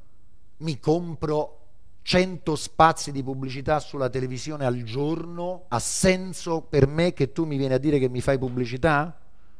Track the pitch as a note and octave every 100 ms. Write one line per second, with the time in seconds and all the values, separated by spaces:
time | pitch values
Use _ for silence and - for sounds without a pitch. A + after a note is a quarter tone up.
0 | - - - - - - D#3+ B2+ D#3 E3+
1 | F3 D3+ D#3 D3+ - - - - - -
2 | - F3+ F#3 E3+ - D3+ - - D#3+ -
3 | - C#3 B2+ C3+ C3+ C3 C3+ D3+ - C#3+
4 | B2+ C3 B2+ B2+ D3 D3+ C3 B2 A2+ B2+
5 | D3 D#3+ E3 E3+ F3+ F3+ - A#2 - -
6 | F#3+ F#3 F#3 D#3+ E3+ D#3+ - D3 C3+ D#3
7 | F3 - C3+ - D#3+ C#3 C3+ B2+ D3 C#3+
8 | B2+ B2 C#3+ C3+ B2+ B2 A#2+ B2+ E3 D3
9 | E3 - - - -